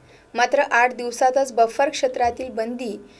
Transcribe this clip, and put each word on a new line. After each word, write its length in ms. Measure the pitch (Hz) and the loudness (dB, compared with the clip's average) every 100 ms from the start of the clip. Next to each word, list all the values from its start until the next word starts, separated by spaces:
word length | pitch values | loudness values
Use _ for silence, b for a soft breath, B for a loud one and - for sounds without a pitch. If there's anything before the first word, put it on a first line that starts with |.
| b b b | b b b
मात्र 260 | 226 247 277 | 0 2 2
आठ 340 | 285 233 247 | 2 2 2
दिवसातच 600 | 247 240 233 262 262 269 | 0 -8 0 2 2 0
बफर 360 | 226 226 226 285 | 2 2 2 -2
क्षेत्रातील 600 | - 269 254 240 240 262 | 0 -2 0 -2 -2 -8
बंदी 500 | 220 226 247 240 208 B B | -6 -6 -6 -8 -10 B B